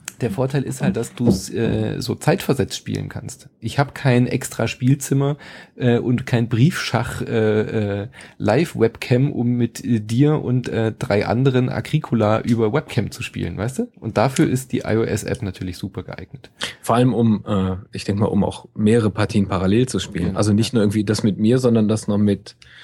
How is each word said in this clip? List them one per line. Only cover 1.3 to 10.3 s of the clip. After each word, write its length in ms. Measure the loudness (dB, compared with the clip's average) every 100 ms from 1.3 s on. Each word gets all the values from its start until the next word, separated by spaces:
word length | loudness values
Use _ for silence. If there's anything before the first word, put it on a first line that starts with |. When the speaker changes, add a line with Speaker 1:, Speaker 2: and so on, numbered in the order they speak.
| 2 -2
Speaker 1:
äh, 500 | -2 0 0 -2 -4
so 140 | -6
zeitversetzt 600 | -4 -4 -2 -2 -2 -2
spielen 360 | -6 -8 -8 -8
kannst. 400 | -12 -14 -16 -20 _
Ich 180 | -4 -2
hab 160 | -2
kein 320 | 0 2 4 2
extra 400 | -2 -6 -4 -4
Spielzimmer, 680 | 0 0 0 0 0 0 -4 -10 -20 -18 -2
äh, 220 | 2 2
und 260 | 2 -2
kein 240 | 0 0 2
Briefschach, 720 | 4 4 2 -2 -2 -2 -6
äh, 840 | -2 0 2 2 0 -2 -2 -4
äh, 40 | -6 -12 -20 -4
Live-Webcam, 920 | 2 2 2 2 0 0 0 2 2
um 260 | 0 0 0
mit, 260 | 0 -2
äh, 160 | -2 -2
dir 400 | 0 2 4